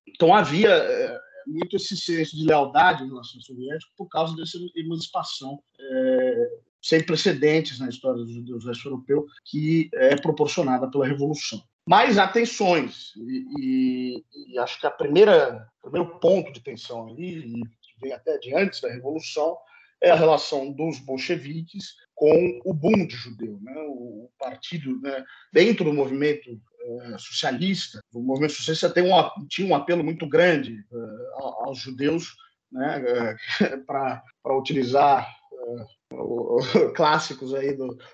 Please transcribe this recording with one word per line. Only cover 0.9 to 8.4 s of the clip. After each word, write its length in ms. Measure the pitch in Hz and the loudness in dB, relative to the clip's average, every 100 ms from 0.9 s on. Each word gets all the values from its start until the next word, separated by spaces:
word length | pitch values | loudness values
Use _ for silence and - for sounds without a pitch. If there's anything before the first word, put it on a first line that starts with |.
| 117 123 120 - - - | 0 -2 -6 -14 -18 -10
muito 300 | 160 - 196 | -6 -4 -4
esse 200 | - 185 | -4 -6
senso 400 | - 165 156 156 | -4 -2 -2 0
de 80 | 156 | 2
lealdade 580 | 151 131 147 180 156 | 4 4 4 4 4
em 40 | 131 | -2
relação 300 | 127 120 123 | -12 -16 -20
ao 40 | |
soviético 500 | - 123 131 156 - - | -18 -14 -10 -10 -12 -18
por 100 | 175 | -8
causa 280 | 160 165 160 | -4 -4 -4
dessa 220 | 165 175 180 165 | -10 -10 -12 -10
emancipação, 840 | 160 165 - 185 156 - 135 143 _ _ | -8 -8 -6 -8 -8 -10 -12 -14 _ _
eh, 720 | 269 262 262 262 127 117 120 - _ _ | -6 -2 2 2 2 0 -2 -6 _ _
sem 220 | - 160 | -6 -4
precedentes 760 | 156 160 202 143 151 160 147 123 | -2 -2 -2 0 2 0 -2 -8
na 100 | 127 | -10
história 340 | 120 131 120 | -8 -6 -4
dos 80 | 117 | -6
judeus 340 | 120 | -12